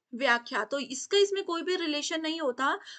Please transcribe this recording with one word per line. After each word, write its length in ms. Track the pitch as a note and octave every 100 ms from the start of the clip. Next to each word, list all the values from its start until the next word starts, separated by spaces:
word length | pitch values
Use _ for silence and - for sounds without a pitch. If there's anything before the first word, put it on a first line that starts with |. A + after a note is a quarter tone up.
| _
व्याख्या। 500 | A#3 C4 A#3 A#3 A#3+
तो 140 | G#3+ C#4
इसका 400 | B3+ C4+ - G4+
इसमें 260 | G4+ G4
कोई 180 | F#4+ E4
भी 140 | E4 F4+
रिलेशन 440 | E4 D4 C#4+ E4
नहीं 200 | D#4+ E4
होता, 380 | D4 A#3+ C4+ G4 -